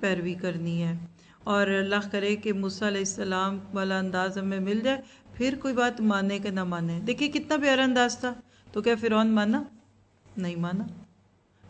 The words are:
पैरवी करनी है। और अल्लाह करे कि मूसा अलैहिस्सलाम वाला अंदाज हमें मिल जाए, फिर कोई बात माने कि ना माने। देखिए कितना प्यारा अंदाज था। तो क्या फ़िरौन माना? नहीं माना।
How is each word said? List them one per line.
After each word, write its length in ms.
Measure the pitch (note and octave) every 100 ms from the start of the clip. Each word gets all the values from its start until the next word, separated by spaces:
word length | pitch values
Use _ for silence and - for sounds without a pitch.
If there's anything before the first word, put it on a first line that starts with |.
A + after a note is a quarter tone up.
पैरवी 340 | G3+ F3+ F3 F3+
करनी 440 | F3+ E3 E3+ E3+
है। 400 | E3+ E3+ E3+ - - - -
और 220 | G3+ G3
अल्लाह 320 | G3 G3 G#3
करे 340 | G3+ G3+ G3+ G#3
कि 180 | A3
मूसा 340 | G3 F#3+ F#3+ G#3
अलैहिस्सलाम 720 | G3+ G3 - G3 F#3 F#3+ G3 G3
वाला 260 | G3 F#3+ F#3+
अंदाज 380 | F#3+ F#3 F#3 G3
हमें 220 | F#3+ G3
मिल 220 | F#3+ G#3+
जाए, 220 | B3 C4+ - - - -
फिर 180 | B3+ C4+
कोई 180 | C4+
बात 280 | B3 A#3+ A#3
माने 380 | G#3+ G3+ G3 G3+
कि 120 | G#3
ना 140 | F#3+ F#3
माने। 340 | F3 E3+ E3+
देखिए 280 | G#3+ B3 D4
कितना 300 | D4 - D4+
प्यारा 260 | C#4+ C4
अंदाज 340 | C4 B3 A#3+ A#3+
था। 260 | B3+ B3 - _ -
तो 80 | G#3+
क्या 140 | A3+ A3+
फ़िरौन 320 | A3+ G#3+ A3
माना? 380 | A3 G#3 C4+ C#4+ - _ _ _ _ - -
नहीं 200 | F3 E3+
माना। 300 | E3+ F#3 A3+ - - _ _ _ _ _ -